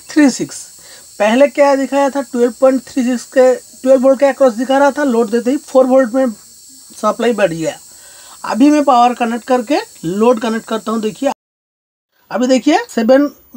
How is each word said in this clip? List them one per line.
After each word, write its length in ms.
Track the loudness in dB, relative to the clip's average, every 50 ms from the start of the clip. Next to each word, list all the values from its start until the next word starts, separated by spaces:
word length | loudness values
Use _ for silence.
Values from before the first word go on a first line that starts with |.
| -8 -4
थ्री 200 | 0 2 2 2
सिक्स। 280 | 2 -2 -6 -10 -12 -14 -18 -20 -20 -20 -20 -20 -20 -20 -20 -14 -6 -4
पहले 280 | -2 0 2 2 2 2
क्या 260 | 2 2 2 2 2
दिखाया 340 | 0 -2 -2 -2 -2 -2 -2
था, 120 | -2 -4
ट्वेल्व 320 | -8 -6 -4 -2 -2 -2 0 2
पॉइंट 200 | 2 2 2 0 -4
थ्री 200 | -6 -6 -4 -2
सिक्स 200 | -2 -4 -4 -6 -4
के, 260 | 0 2 2 2 2
ट्वेल्व 460 | 0 -4 -14 -14 -4 0 2 2 4
volt 180 | 4 2 2 2
के 60 | 2
अक्रॉस 280 | 0 2 2 0 0 0
दिखा 240 | -2 -4 -2 0 2
रहा 140 | 2 2
था, 120 | 0 0 -2
load 260 | 0 0 0 -2 -2
देते 220 | -2 -4 -2 -2
ही 60 | -4 -4
four 260 | -4 0 2 2 2
volt 280 | 4 4 2 2 2 0
में 140 | -2 -2 -2
सप्लाई 1040 | -4 -8 -16 -20 -20 -20 -20 -20 -20 -20 -20 -20 -12 -6 -4 -4 -2 -2 -2 -2 0
बढ़ 180 | 0 0 -2
गया। 260 | -2 -4 -6 -8 -8 -10 -14 -20 -20 -20 -20 -20 -20 -20 -20 -20 -20 -12 -8
अभी 240 | -4 0 2 4 4
मैं 140 | 4 4 2
power 300 | 2 2 4 2 2 0
connect 300 | -2 -4 -4 -4 -6 -4 -2
करके 320 | -2 -2 -2 -2 -4 -4 -4 -6 -12 -12 -8
load 360 | -6 -4 0 2 2 2 0
connect 260 | -2 -4 -6 -6 -6 -8
करता 240 | -8 -8 -6 -6
हूँ। 100 | -6 -4
देखिए 300 | -4 -6 -6 -4 -4 -6 -6 _ _ _ _ _ _ _ _ _ _ _ _ _ _ _ _ _ _ -8
अभी 160 | -6 -4 -2 0
देखिए 300 | 0 0 2 0 0 0 -2 -4
seven 400 | -6 -2 0 2 4 2 2 0 -4 _ _ _ -12